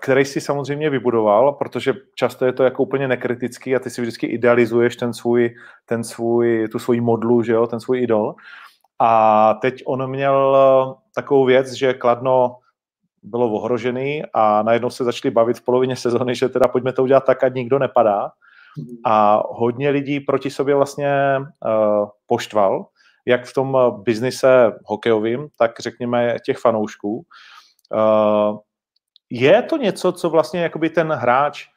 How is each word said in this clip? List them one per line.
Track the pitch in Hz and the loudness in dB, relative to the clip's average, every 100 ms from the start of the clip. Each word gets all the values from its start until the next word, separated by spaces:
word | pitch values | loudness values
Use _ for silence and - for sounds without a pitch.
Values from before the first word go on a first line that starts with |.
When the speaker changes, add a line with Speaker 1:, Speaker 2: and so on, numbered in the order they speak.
Speaker 1:
který | - 135 | 0 2
si | 139 156 | 2 -4
samozřejmě | - 143 131 147 156 | -6 -6 -4 -4 -2
vybudoval, | 135 120 117 107 104 139 | -2 0 0 4 4 4
protože | 143 - 123 131 110 _ | 0 -6 -4 -2 -4 _
často | - 123 - | -4 -4 0
je | 127 | -2
to | 127 | 2
jako | 127 127 | 0 0
úplně | 127 139 135 | -4 -2 -2
nekritický | 123 120 120 123 - 131 127 | -4 -4 -6 -6 -8 -4 -4
a | |
ty | 123 | -4
si | - | -8
vždycky | 117 - 151 | -8 -6 -6
idealizuješ | 120 120 120 113 120 120 - | 0 2 4 2 2 0 -2
ten | 120 | -8
svůj, | 113 117 120 117 120 - - | -4 -2 0 0 -4 -20 -20
ten | - 117 | -8 -6
svůj, | 113 - 117 120 120 113 110 | -6 -6 -2 0 2 0 -2
tu | 123 | -6
svoji | - 120 | -2 0
modlu, | 117 113 113 120 | 2 0 2 0
že | 113 | 2
jo, | 113 117 | 0 0
ten | 117 | -4
svůj | 120 127 | -4 -2
idol. | 123 110 120 180 - - - _ _ - | 0 0 -2 -8 -20 -20 -20 _ _ -2
A | 117 113 110 107 107 | 2 4 4 6 4
teď | 107 127 127 - | 2 -2 -4 -8
on | 131 131 | -6 -6
měl, | 135 139 139 135 135 | -4 0 2 2 4
eh, | 135 131 131 - _ | 6 4 0 -8 _
takovou | 123 120 139 | -10 0 2
věc, | 127 127 131 | 4 4 2
že | 117 131 | -2 -2
Kladno | 127 120 117 131 131 123 123 _ _ _ _ _ _ | 0 0 0 0 2 0 -4 _ _ _ _ _ _
bylo | 101 120 120 | -8 -2 0
ohrožený | 104 110 120 123 123 139 151 - | -2 -2 -2 -4 -4 -6 -6 -4
a | 113 107 107 | 0 2 2
najednou | 110 117 120 | 2 0 -2
se | - | -4
začali | 120 117 135 | -4 -2 0
bavit | 117 117 117 | 2 2 0
v | |
polovině | - 127 131 123 | 0 0 0 -2
sezony, | 123 123 123 | -2 -2 -2
že | 120 127 | -2 -2
teda | 127 127 | 0 0
pojďme | 131 127 | 0 -4
to | 127 | -2
udělat | 131 135 | 4 4
tak, | - 127 | 4 0
ať | 131 | 0
nikdo | 127 117 135 | -2 -2 -2
nepadá. | 123 123 110 101 139 _ _ _ - - | 0 2 2 0 -4 _ _ _ -20 -18
Speaker 2:
Mhm. | 120 120 | -16 -6
Speaker 1:
A | 113 107 104 107 - | 0 4 4 4 0
hodně | 110 120 120 143 | -4 -4 -2 -2
lidí | 139 135 143 | -2 -2 -6
proti | 139 135 143 | -4 -4 -4
sobě | - 139 | -4 0
vlastně, | 143 135 - 143 | 0 0 -2 -2
eh, | 139 139 135 139 _ 113 110 107 104 104 _ - | 0 0 -2 -4 _ -2 0 2 0 -2 _ -4
poštval, | 117 - 107 98 139 202 _ _ _ - | -4 -2 0 0 0 -8 _ _ _ -2
jak | 120 | -2
v | - | -2
tom, | 139 135 135 | -4 0 2
eh, | 123 107 | 0 0
biznise | 110 107 127 - 135 127 123 - | -4 -2 -4 0 4 6 4 0
hokejovým, | - 104 117 110 110 123 151 - | -8 -4 0 0 0 -4 -8 -2
tak | 117 - | -2 -2
řekněme | 117 - 120 120 120 113 - | -12 -8 -4 -2 -2 -4 -6
těch | 120 | 0
fanoušků. | 117 110 107 - 101 123 - - - - _ _ - | 0 0 -4 -6 -8 -8 -12 -20 -20 -20 _ _ -6
Eh, | 110 107 107 107 107 104 107 _ _ _ _ _ _ - | 0 2 4 2 2 0 -4 _ _ _ _ _ _ -12
je | 113 135 214 | 0 4 4
to | 233 320 | 2 -2
něco, | 208 - 185 | -2 -2 -4
co | - 170 | -2 -2
vlastně | 160 156 180 | 0 0 -4
jakoby | 160 165 160 | -6 -4 -2
ten | 170 156 | -2 -2
hráč | 143 117 127 147 - - | -2 0 2 0 -4 -20